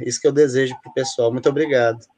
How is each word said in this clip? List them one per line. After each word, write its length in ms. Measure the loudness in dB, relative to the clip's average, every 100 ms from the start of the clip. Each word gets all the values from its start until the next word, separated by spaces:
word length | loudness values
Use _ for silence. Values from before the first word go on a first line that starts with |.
isso 160 | -6 -2
que 60 | 0
eu 60 |
desejo 420 | 4 2 2 -2 -4
pro 100 | -10
pessoal, 380 | -6 -6 0 0
muito 160 | 0 -2
obrigado. 560 | 0 0 2 2 -2 -10